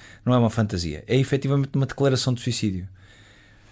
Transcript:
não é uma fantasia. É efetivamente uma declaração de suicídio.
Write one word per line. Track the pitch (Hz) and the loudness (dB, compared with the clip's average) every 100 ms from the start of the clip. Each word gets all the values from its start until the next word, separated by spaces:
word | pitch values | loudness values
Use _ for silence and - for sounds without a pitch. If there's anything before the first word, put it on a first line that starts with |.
| - - - | -20 -8 0
não | |
é | 123 | 4
uma | 117 | 4
fantasia. | - 107 90 85 73 - | 2 -2 -2 -4 -6 0
É | 127 | 0
efetivamente | 131 135 139 139 135 | 2 0 0 0 0
uma | 139 135 | -2 -2
declaração | - 139 131 131 | 0 2 2 0
de | 123 | -2
suicídio. | - 117 110 92 92 - - - - - - - - | -2 -2 -2 -4 -8 -16 -20 -20 -20 -20 -20 -20 -20